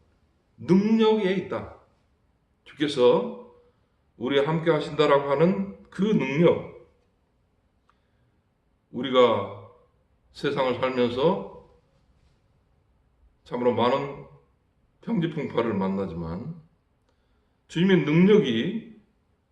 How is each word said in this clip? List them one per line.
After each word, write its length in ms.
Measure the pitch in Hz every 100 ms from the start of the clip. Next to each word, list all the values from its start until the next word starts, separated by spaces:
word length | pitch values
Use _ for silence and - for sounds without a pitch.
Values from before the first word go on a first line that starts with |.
| _ _ _ _ _ -
능력에 760 | 120 190 214 220 220 220 185
있다. 420 | 190 - 110 107 - _ _ _ _ _ _ _ _
주께서 880 | - - 147 127 123 185 - - - - _ _ _ _ _ -
우리와 300 | 123 139 147
함께 220 | 165 165
하신다라고 600 | 151 147 147 147 139 143
하는 500 | 139 175 196 - - -
그 140 | -
능력. 680 | 214 170 135 147 160 - - - - _ _ _ _ _ _ _ _ _ _ _ _ _ _ _ _ _ _ _ _
우리가 760 | 117 131 127 120 104 98 - - _ _ _ _ _ _
세상을 420 | - 143 139 127 117
살면서 920 | 127 123 120 123 160 196 - - - _ _ _ _ _ _ _ _ _ _ _ _ _ _ _ _ _
참으로 300 | - 120 123
많은 540 | 113 120 139 139 - - - _ _ _ _ _ _
평지풍파를 720 | - 220 160 151 120 120 113
만나지만 880 | 98 95 98 92 85 82 90 143 175 _ _ _ _ _ _ _ _ _ _ -
주님의 360 | 156 190 180 143
능력이 960 | 165 190 202 131 113 160 226 - - _ _ _ _ _